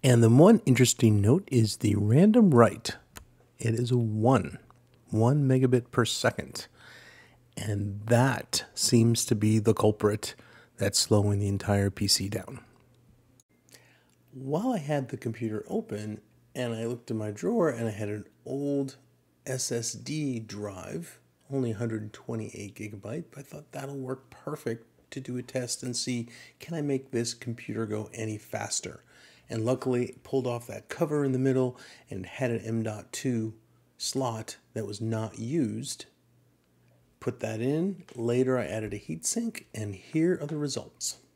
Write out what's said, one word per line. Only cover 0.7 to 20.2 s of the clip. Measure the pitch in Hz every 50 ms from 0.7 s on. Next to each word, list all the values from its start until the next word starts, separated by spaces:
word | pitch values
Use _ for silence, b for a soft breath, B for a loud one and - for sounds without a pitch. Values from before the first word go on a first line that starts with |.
| 127 117 127 120 - - - 110 107 104
note | 98 104 131 190 196 -
is | 139 123 110 101 - -
the | - - -
random | - 104 104 117 143 185 214 214 247 220 185
write. | 143 117 117 107 - - - - - - _ _ _ - - _ _ _ _ _ _ _
It | - 117 110
is | 110 123 117
a | 127
one, | 120 117 110 107 110 107 123 135 110 87 73 - - - _ - _ _ _ _ _ _ _
one | - 107 110 120 139 151 139 131
megabit | 131 131 131 127 123 123 120 -
per | - - 113
second. | - - - - 120 - - - - - - - - B B B B B B B B B B B B B B B _ _
And | - - 107 104 101 101 101 98 104 104
that | - 117 117 127 135 127 - - _ - - - - _
seems | - - - 131 117 113 117 117 - -
to | - 120
be | 104 107 110 110 110
the | 104 113 104
culprit | - - 107 107 - - 104 104 - - - - B B B B B B B B
that's | - 101 101 - -
slowing | - - 110 104 101 104 101 101
the | 101 101
entire | 98 98 - - 104 101 98 101
P | - - 107 101
C | - - 92 101
down. | 104 - - - - - - _ _ _ _ _ _ _ _ _ _ _ _ _ _ _ _ _ _ _ _ b b b b b b b b b b b _ _
While | - 131 131 135 147 170 220 262 247
I | 196
had | 143 143 151 143 131 -
the | -
computer | - - 120 110 110 113 110 107 107 -
open | - - 220 226 - 107 104 107 107 107 - _ _ _ _ _ _ _
and | 127 127 120 113
I | 110 117
looked | 117 123 117 _ -
in | 117
my | 110 107 107
drawer | 104 107 - 185 240 226 175 156
and | 123 113 117
I | 113
had | 104 101 110 101
an | 104 104 98 - _ _ _
old | 117 131 139 143 143 143 139 139 135 - _ _ _ _ _ _ _ _ _ _
S | - 131 131 - -
S | 123 117 117 -
D | - 110 117 127 147 156